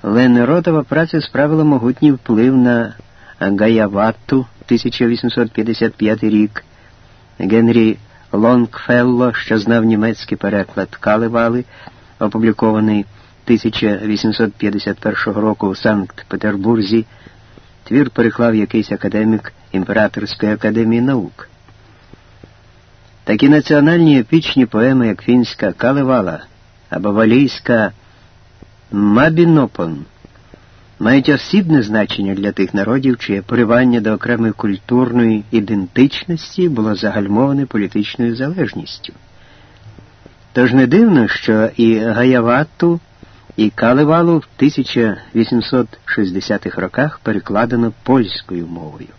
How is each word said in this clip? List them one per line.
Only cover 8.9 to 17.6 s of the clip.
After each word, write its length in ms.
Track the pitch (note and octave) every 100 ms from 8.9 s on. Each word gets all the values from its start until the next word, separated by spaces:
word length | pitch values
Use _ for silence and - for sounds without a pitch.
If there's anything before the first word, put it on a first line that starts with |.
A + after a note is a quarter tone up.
| B2 B2 A#2+ B2
що 240 | A2+ - A2
знав 260 | G#2 A#2
німецький 540 | A2 A2 A2 A2 - G#2
переклад 580 | G2+ G2+ F#2+ - F#2 -
Калевали, 680 | F#2+ A2 A2+ A#2 A#2 A#2+ A#2+ - - - - -
опублікований 880 | A2 A2+ A2+ G#2+ A2 G#2+ G#2+ G#2 G2+ - - _
тисяча 540 | - A2+ A2+ - A2 G2
вісімсот 500 | G#2+ G#2 A2+ G#2+ A2
п'ятдесят 440 | - G#2+ G2+ G2+ G2
першого 420 | G#2+ G2 - G#2
року 280 | A2 G#2 G2+
у 60 |
Санкт-Петербурзі. 1300 | F#2+ A#2 G#2 F#2 - - F#2+ G#2+ G2+ G2+ A#2 F#2+ A2+ A2 - - - - -